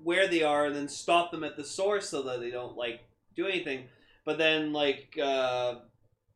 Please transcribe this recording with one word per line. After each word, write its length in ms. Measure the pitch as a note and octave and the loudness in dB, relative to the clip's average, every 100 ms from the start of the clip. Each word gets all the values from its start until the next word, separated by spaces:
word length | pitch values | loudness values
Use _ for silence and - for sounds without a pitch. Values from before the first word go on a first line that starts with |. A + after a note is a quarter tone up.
where 260 | D#3+ F3+ F#3+ | 0 4 4
they 140 | E3+ | 4
are 240 | D3+ D3 D3 | 4 4 2
and 60 | C#3+ | 0
then 120 | C#3+ | -6
stop 440 | - - F3 E3+ | -4 2 2 2
them 120 | D#3+ | -4
at 140 | D3+ D3 | -6 -6
the 60 | C#3 | -8
source 420 | - G3 G3+ - | -2 0 0 -2
so 140 | D3+ | -4
that 180 | C3 B2 | -4 -4
they 120 | A#2+ | -6
don't, 260 | B2 B2 A2+ | -6 -8 -6
like, 240 | A#2+ A2+ - _ _ - | -6 -6 -14 _ _ -6
do 120 | F#3 | -2
anything." 420 | F3+ D#3 C3 B2+ _ _ _ | -2 -4 -6 -10 _ _ _
But 140 | - D#3 | -4 2
then, 340 | D#3+ D#3 D3+ | 2 2 0
like, 460 | D3+ D3 C3+ - D#3 | 2 2 0 -6 -2
uh, 580 | C#3+ C3+ B2+ B2 B2 A#2 - _ _ _ _ | 0 2 0 0 -2 -4 -12 _ _ _ _